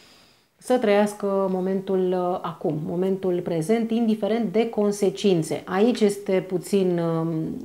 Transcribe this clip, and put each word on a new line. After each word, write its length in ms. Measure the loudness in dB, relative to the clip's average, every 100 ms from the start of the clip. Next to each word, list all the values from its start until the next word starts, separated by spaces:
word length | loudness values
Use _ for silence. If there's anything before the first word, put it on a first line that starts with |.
| -20 _ _ _ _ _
să 220 | -2 2
trăiască 720 | 4 4 2 0 -2 0 0
momentul, 640 | 0 -2 -2 0 0 2 0
uh, 200 | -2 -2
acum, 360 | -6 -6 -4 -4 -4
momentul 540 | -2 0 0 0 -2
prezent, 500 | -2 -2 0 0 0
indiferent 600 | 0 0 0 0 -2 0
de 160 | 0 0
consecințe. 920 | 0 0 0 0 2 2 2 0 -6 -4
Aici 340 | 2 2 4
este 440 | 2 0 -2 -2 0
puțin, 500 | -6 0 2 2 2
um, 300 | 0 0 -2 -2 -4 -6